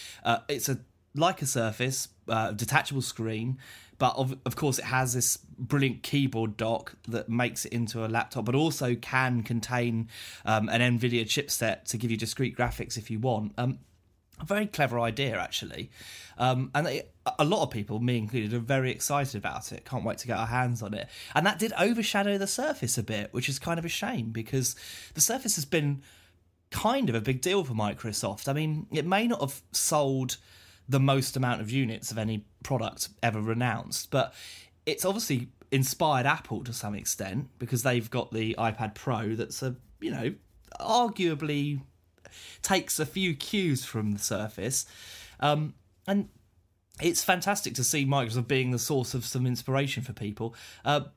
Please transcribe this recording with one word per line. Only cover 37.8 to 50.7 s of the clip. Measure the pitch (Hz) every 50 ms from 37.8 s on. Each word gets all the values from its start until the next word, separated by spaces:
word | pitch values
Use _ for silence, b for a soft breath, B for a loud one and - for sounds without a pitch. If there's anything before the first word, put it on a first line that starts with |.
| 110
they've | 131 123 123 110 117
got | - 123 - - -
the | 110 113 110 -
iPad | - 113 113 110 - 113 107 104
Pro | - - 143 123 107 113 104 113
that's | 110 113 - - - 135
a, | 131 123 - - - - -
you | - 320
know, | 196 - 113 139 202 - _ _ _ - - - - -
arguably | - - 220 240 240 233 - - 185 170 156 143 160 151 147 143 143 147 147 135 135 - _ _ _ _ _ _ - B B B B B B B
takes | B - 196 185 - - - -
a | 156
few | - - 196 190 180 151
cues | 135 - - - 208 190 165 139 123 -
from | - - 113 107 107
the | 104 101
Surface. | - - 110 95 107 104 - - 95 120 135 - - B B B B B B B B B B B
Um, | - 147 147 151 151 147 - - _ _ _ _ _ -
and | 202 202 - - - - _ _ _ _ _ _ _ _ _ _ - -
it's | 156 170 - - -
fantastic | - 185 175 165 202 202 - - - 117
to | 123 127
see | - - 151 139
Microsoft | 135 143 139 123 113 113 127 117 -
being | 143 131 131 127
the | 127 117
source | - - 156 135 123 - -
of | 127 117
some | - - 131 123
inspiration | 127 123 113 - - 131 135 143 135 - 120 127
for | -
people. | - - 110 104 104 - 113 113 117 B B B